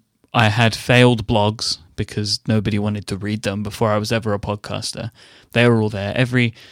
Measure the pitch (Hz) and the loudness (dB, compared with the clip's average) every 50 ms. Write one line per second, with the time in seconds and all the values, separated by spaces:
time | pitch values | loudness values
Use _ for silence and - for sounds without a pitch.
0 | _ _ _ _ _ _ - 120 113 107 104 123 117 113 107 - - - 127 123 | _ _ _ _ _ _ 0 2 2 4 4 4 2 2 2 0 0 2 6 6
1 | 123 123 123 110 104 - 120 107 104 104 107 110 - - - - - _ _ - | 6 6 4 2 0 0 0 2 2 2 0 -2 -4 -6 -6 -8 -10 _ _ -8
2 | 107 - - 110 104 101 101 - _ - 110 110 98 110 104 104 101 107 104 104 | -8 -6 -6 -6 -4 -4 -4 -4 _ -2 -2 0 0 0 -2 -2 -2 -2 -4 -6
3 | 98 - 104 92 98 104 107 107 - 104 98 104 104 101 - - 117 107 107 107 | -6 -8 -8 -6 -4 -4 -6 -4 -4 -4 -4 -4 -6 -6 -4 -2 0 0 2 0
4 | 107 107 120 113 98 110 101 101 - - 104 104 - - 104 101 107 - - - | 0 -2 -2 -2 -2 -2 -4 -2 -2 -4 -6 -6 -8 -8 -8 -8 -8 -8 -8 -10
5 | 101 113 - _ - - - - _ _ - 120 120 120 117 113 107 107 107 98 | -10 -12 -12 _ -20 -20 -20 -20 _ _ 0 2 4 4 4 4 2 0 -2 -4
6 | 98 101 - - 127 120 123 127 120 113 - - - - | -6 -4 -2 -2 0 0 0 0 0 0 -2 -6 -16 -20